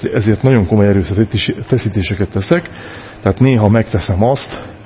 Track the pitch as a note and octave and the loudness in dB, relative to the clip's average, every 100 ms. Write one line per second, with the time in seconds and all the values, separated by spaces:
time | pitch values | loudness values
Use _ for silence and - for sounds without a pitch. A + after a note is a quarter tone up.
0 | - - G#2+ G#2 C3 B2+ F#2 G#2+ G2+ G2 | -4 -2 0 2 4 2 2 2 4 2
1 | F2 G2 A2 G#2+ - G#2+ A2 B2+ A2+ G2+ | 0 0 0 -2 -4 -6 -2 -2 -2 -4
2 | F2+ F#2+ G2+ - G2 F3 - - - - | -4 -2 -4 -4 0 0 -2 -12 -18 -18
3 | - - G2+ F#2+ C3 B2+ G#2 A2+ A2 - | -18 -6 -2 2 4 4 4 2 2 -2
4 | - F#2 A2+ C#3 - - - - | -2 0 0 0 -4 -10 -16 -20